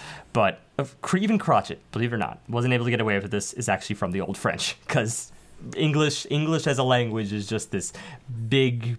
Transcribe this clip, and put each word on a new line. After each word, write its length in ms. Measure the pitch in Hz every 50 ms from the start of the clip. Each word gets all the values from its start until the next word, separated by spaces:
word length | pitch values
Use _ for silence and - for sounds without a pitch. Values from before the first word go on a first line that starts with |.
| - - - - - -
But, 280 | - 120 104 95 92 - - _ _ -
uh, 40 | 139 - - -
cr-, 180 | - - - 185
even 200 | 202 214 226 202
crotchet, 400 | - - 135 104 95 - 80 - - -
believe 200 | - 110 117 123
it 40 | 120
or 20 | 107
not, 220 | 98 - - - - -
wasn't 260 | 117 120 120 127 127
able 100 | 123 120
to 40 | 120
get 100 | 117 117
away 180 | 110 110 101 98
with 100 | 98 101
this, 220 | 104 104 - -
is 160 | - - 117 104
actually 260 | 98 92 - - 104
from 140 | - 104 90
the 100 | 87 95
Old 160 | 92 - 101
French, 400 | - - - 85 - - - - - - -
'cause 420 | - 139 110 110 117 - - - - - - - - - - - -
English, 500 | - 156 151 143 151 156 147 143 - - -
English 360 | 143 147 151 160 165 156 160
as 120 | 156 139 127
a 40 |
language 500 | 131 127 127 123 120 117 107 113 107 98 104
is 120 | 104 101
just 240 | 101 113 107 - -
this 220 | - 98 - - - - - - - - - - 123 113 117 110
big 500 | 131 135 131 127 120 117 113 120 120